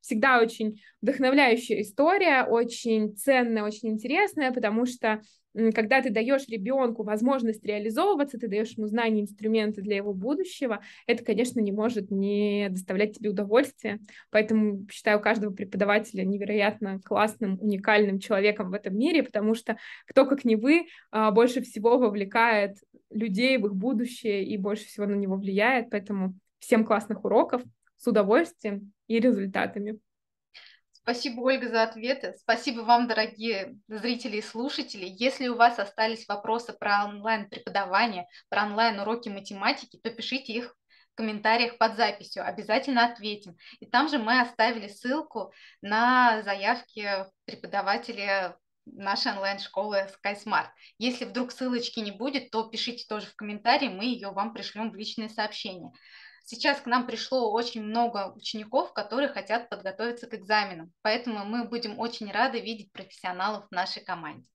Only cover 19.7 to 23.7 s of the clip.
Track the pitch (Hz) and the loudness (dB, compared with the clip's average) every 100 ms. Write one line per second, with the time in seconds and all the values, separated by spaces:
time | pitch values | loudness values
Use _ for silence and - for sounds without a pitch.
19.7 | 220 - - - - 277 277 247 220 240 | -8 -8 -20 0 4 4 4 2 2 4
20.7 | 330 339 - _ 214 214 208 247 254 - | 4 2 -14 _ 2 4 6 6 4 -4
21.7 | - 220 247 240 202 196 226 233 214 202 | 0 4 6 4 0 -2 2 4 4 2
22.7 | 196 _ _ _ 220 226 190 254 262 202 | -4 _ _ _ -4 -2 2 4 4 2